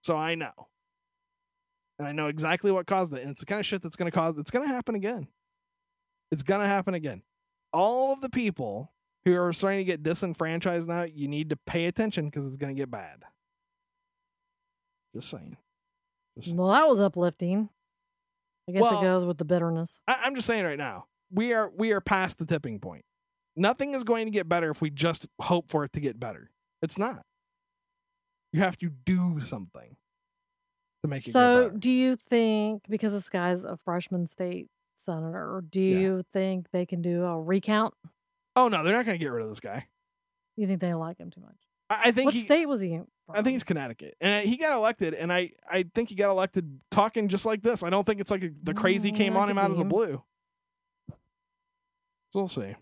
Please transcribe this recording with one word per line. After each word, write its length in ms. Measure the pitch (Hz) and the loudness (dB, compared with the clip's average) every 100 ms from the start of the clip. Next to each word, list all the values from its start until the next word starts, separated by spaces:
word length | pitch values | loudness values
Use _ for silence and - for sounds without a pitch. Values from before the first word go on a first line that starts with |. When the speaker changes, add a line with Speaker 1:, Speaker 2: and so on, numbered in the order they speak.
Speaker 1:
So 160 | - 160 | -2 -2
I 160 | 156 165 | -2 -4
know. 180 | 143 - - _ _ _ _ _ _ _ _ _ _ _ _ _ | -6 -12 -20 _ _ _ _ _ _ _ _ _ _ _ _ _
And 80 | 143 | -8
I 40 | |
know 140 | 147 151 | -4 -4
exactly 440 | 156 156 175 202 | -2 -2 0 2
what 160 | 190 170 | 0 2
caused 260 | 196 180 | 0 0
it. 80 | 139 | -4
And 80 | 135 | -10
it's 120 | 143 | -10
the 40 | - | -6
kind 140 | 202 | -4
of 60 | 202 | -4
shit 140 | 196 | -4
that's 140 | 170 - | -6 -6
gonna 120 | 175 | -2
cause, 300 | 170 165 156 | 0 0 -2
it's 100 | 147 | -2
gonna 180 | 240 277 | -2 -2
happen 280 | 254 240 220 | -4 -4 -4
again. 320 | 196 240 143 _ _ _ _ _ _ _ _ _ _ | -4 -6 -10 _ _ _ _ _ _ _ _ _ _
It's 100 | 160 | -6
gonna 220 | 135 196 202 | 0 0 2
happen 280 | 202 190 | 2 0
again. 280 | 180 151 95 _ _ _ _ _ | -4 -4 -10 _ _ _ _ _
All 400 | 156 196 247 269 | 2 4 4 2
of 80 | 269 | 0
the 80 | 269 | -2
people 640 | 254 226 175 120 101 147 _ _ _ - | 0 -2 -2 -6 -6 -10 _ _ _ 2
who 100 | 180 | 4
are 160 | 175 | 2
starting 280 | 165 196 196 | 2 0 0
to 40 | |
get 180 | 185 165 | 0 -2
disenfranchised 840 | 151 170 185 170 160 165 180 175 165 | -2 -2 -2 -2 -2 -2 0 -2 -2
now, 160 | 170 | -4
you 240 | 170 156 139 | -4 -6 -4
need 220 | 147 156 | -4 -4
to 80 | 151 | -4
pay 280 | - 175 170 | -4 -2 -2
attention 460 | 180 214 208 151 | 0 -2 -2 -4
'cause 160 | 147 139 | -6 -8
it's 100 | 135 | -8
gonna 160 | 139 | -8
get 160 | 135 135 | -6 -6
bad. 360 | 113 85 71 - _ _ _ _ _ _ _ _ _ 1017 _ _ _ _ _ _ _ _ - | -8 -14 -18 -20 _ _ _ _ _ _ _ _ _ _ _ _ _ _ _ _ _ _ -12
Just 140 | - | -10
saying. 280 | 123 71 - _ _ _ _ _ _ _ - | -12 -14 -20 _ _ _ _ _ _ _ -14
Just 100 | 170 | -6
saying. 80 | 170 | 0
Speaker 2:
Well, 120 | 185 | 4
that 180 | 220 311 | 6 6
was 120 | 233 | 6
uplifting. 680 | 196 180 175 - 175 196 214 _ _ _ _ _ _ _ _ _ - | 4 2 0 0 -2 0 -2 _ _ _ _ _ _ _ _ _ -4
I 40 | |
guess 100 | 185 | 4
Speaker 1:
Well, 180 | 226 208 | 4 6
Speaker 2:
it 40 | 190 | 4
goes 200 | 185 175 | 4 2
with 120 | 165 | -2
the 80 | 156 | 0
bitterness. 540 | 175 170 165 165 - - | 2 2 0 -4 -8 -2
Speaker 1:
I, 120 | 254 | 0
I'm 120 | 247 269 | 0 -2
just 120 | 233 | 0
saying 160 | 226 180 | 0 0
right 120 | 143 | -4
now, 280 | 139 95 - _ _ | -6 -8 -16 _ _
we 220 | 185 233 | -2 0
are, 160 | 226 214 170 | 2 0 0
we 160 | 226 | 0
are 100 | 208 | 0
past 360 | - 196 185 - | 2 0 0 -4
the 80 | 160 | -2
tipping 340 | 160 135 107 | -2 -2 -8
point. 240 | 95 82 _ _ _ _ _ - | -10 -14 _ _ _ _ _ 0
Nothing 380 | 196 240 277 | 2 2 -2
is 100 | 277 | -4
going 220 | 226 226 220 | 0 0 0
to 60 | |
get 180 | 208 170 | -2 0
better 220 | 175 165 | 0 0
if 100 | 151 | -2
we 80 | 160 | -4
just 380 | 143 165 165 - _ | 0 -2 -2 -8 _
hope 280 | - 180 - | 0 0 2
for 140 | 156 | -2
it 100 | 143 | -2
to 60 | - | -4
get 200 | 143 113 | -4 -6
better. 300 | 120 87 - _ _ _ | -10 -10 -18 _ _ _
It's 160 | 165 - | -6 -2
not. 240 | 220 269 - _ _ _ _ _ _ _ _ _ _ _ _ | -4 -4 -16 _ _ _ _ _ _ _ _ _ _ _ _
You 100 | 156 | 0
have 160 | 190 175 | 0 0
to 100 | 175 | -8
do 500 | 135 127 185 180 156 | -6 0 2 2 -2
something 540 | 123 117 87 - - - _ _ _ _ _ _ _ _ _ _ | -6 -8 -12 -16 -20 -20 _ _ _ _ _ _ _ _ _ _
to 40 | 156 | -6
make 180 | 139 - | -6 0
it 40 | |
Speaker 2:
So, 220 | 240 247 247 | 4 6 6
Speaker 1:
get 120 | 240 | 4
better. 80 | 202 | 0
Speaker 2:
do 120 | 247 | 0
you 240 | 254 262 254 | 4 4 0
think, 680 | - 240 226 214 208 214 - | 0 2 4 2 0 -4 -4
because 240 | 208 220 | -2 0
this 160 | 202 180 | -2 -2
guy's 340 | 185 175 180 | -2 0 0
a 140 | - 170 | -4 -10
freshman 480 | - 175 175 180 170 | -4 -4 -2 -4 -4
state 400 | - 180 180 - _ _ - | -6 -6 -6 -12 _ _ -14
senator, 680 | - 165 160 180 165 190 165 | -8 -6 -6 -8 -8 -10 -6
do 120 | 190 | 0
Speaker 1:
Yeah. 160 | 190 185 | 2 4
Speaker 2:
you 240 | 190 190 185 | 2 0 -4
think 360 | 196 190 185 175 | -2 -2 -2 -4
they 140 | 180 180 | -4 -2
can 160 | 180 | -2
do 220 | 175 175 180 | -2 0 0
a 140 | 165 | -2
recount? 540 | 160 196 196 214 220 - - _ _ _ _ - | 0 0 2 0 0 -4 -20 _ _ _ _ 4
Speaker 1:
Oh, 140 | 254 | 6
no, 140 | 196 | 6
they're 120 | 160 220 | 4 2
not 100 | 226 | 2
gonna 120 | 175 | -2
get 100 | 151 | -2
rid 120 | 120 | -4
of 60 | 110 | -4
this 100 | 104 | -8
guy. 280 | 110 107 - _ _ _ _ _ _ - | -8 -8 -10 _ _ _ _ _ _ -4
Speaker 2:
You 120 | 202 | -2
think 120 | 190 | 0
they 120 | 180 | 0
like 240 | 170 160 170 | -2 -4 -10
him 100 | 175 | -16
too 100 | 170 | -18
much? 160 | - _ _ _ _ | -20 _ _ _ _
Speaker 1:
I, 200 | 214 226 | 4 4
I 20 | |
think 140 | 226 269 | 6 4
Speaker 2:
What 80 | 240 | 2
Speaker 1:
he 60 | |
Speaker 2:
state 260 | 214 302 311 | 4 4 4
was 140 | 262 | -2
he 120 | 190 | -2
in? 140 | 165 - _ _ | -6 -8 _ _
Speaker 1:
I 60 | 208 | 0
think 100 | 220 | 0
Speaker 2:
from. 100 | 262 | 0
Speaker 1:
it's 80 | |
Connecticut. 520 | - 160 135 113 76 - | -2 -4 -4 -10 -16 -2
And 280 | 180 208 208 | 2 2 2
he 100 | 247 | 2
got 160 | 311 | 2
elected, 400 | 269 220 233 170 | 2 2 2 -2
and 180 | 156 165 | -2 0
I, 200 | 180 180 - - | 0 0 -8 -4
I 160 | 185 180 220 | -2 0 -2
think 140 | 233 | -4
he 60 | 196 | 0
got 140 | 202 | 2
elected 500 | 190 190 - 165 135 _ | 2 2 -2 -4 -10 _
talking 380 | - 214 233 208 | 2 2 2 0
just 160 | 190 220 | 0 0
like 160 | 220 | 0
this. 220 | 220 226 | 0 0
I 60 | 170 | 2
don't 160 | 190 202 | 0 2
think 140 | 208 | -2
it's 120 | 190 | -2
like 120 | 196 | -2
a, 80 | 180 147 | -4 -8
the 100 | 165 | -6
crazy 380 | 208 214 196 202 | 0 2 2 2
Speaker 2:
Mm, 40 | 208 | 2
Speaker 1:
came 180 | 196 | 2
Speaker 2:
that 60 | 190 | 2
Speaker 1:
on 100 | 202 | 2
him 60 | 196 | 2
Speaker 2:
could 60 | |
Speaker 1:
out 80 | 196 | 2
of 60 | 180 | 2
Speaker 2:
be 0 | |
Speaker 1:
the 40 | |
Speaker 2:
him. 60 | 180 | 2
Speaker 1:
blue. 340 | 202 220 139 _ _ _ _ _ _ _ _ - - _ _ _ _ _ _ _ _ _ _ _ | 2 0 -2 _ _ _ _ _ _ _ _ -20 -20 _ _ _ _ _ _ _ _ _ _ _
So 80 | 196 | -4
we'll 80 | 190 | -4
see. 280 | 143 98 110 | -4 -8 -12